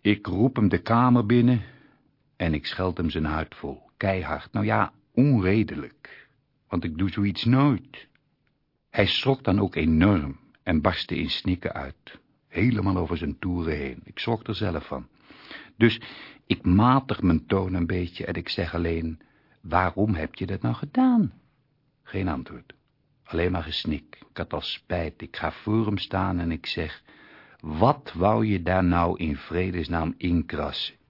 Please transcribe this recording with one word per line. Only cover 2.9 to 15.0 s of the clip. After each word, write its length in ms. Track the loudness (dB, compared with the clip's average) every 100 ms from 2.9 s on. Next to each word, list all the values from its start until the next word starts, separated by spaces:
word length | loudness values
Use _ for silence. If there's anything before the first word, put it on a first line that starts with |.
| -2
hem 140 | -2
zijn 140 | -2
huid 300 | -2 -2 -4
vol, 280 | -8 -12 -12 _ _
keihard. 560 | -2 -2 -4 -8 -6
Nou 140 | -2 0
ja, 260 | 0 0 _ _
onredelijk, 1120 | 2 4 4 4 2 0 -4 -10 _ -20 -20 -20 _ _ _ _
want 160 | -4
ik 140 | -4 -2
doe 120 | -2
zoiets 340 | 0 -2 0
nooit. 640 | 2 4 4 2 -4 -20 -20 _ _ _ _ _ _ _ _
Hij 160 | 0 2
schrok 380 | 2 0 0
dan 160 | 2 2
ook 140 | 2
enorm 640 | 2 2 6 6 4 0 -10 _ _
en 180 | -2 2
barstte 360 | 2 0 -4 -4
in 140 | -4
snikken 420 | -4 -2 -2 -4
uit, 480 | -8 -10 -14 -20 -20 _ _ _
helemaal 480 | 0 2 2 0 0
over 200 | -2 -4
zijn 220 | -4 -4
toeren 380 | -4 -2 -2 -4
heen. 240 | -6 -10
Ik 140 | -16 -8
schrok 280 | -4 -4 -4
er 80 |
zelf 320 | -4 -4 -4 -6
van. 220 | -12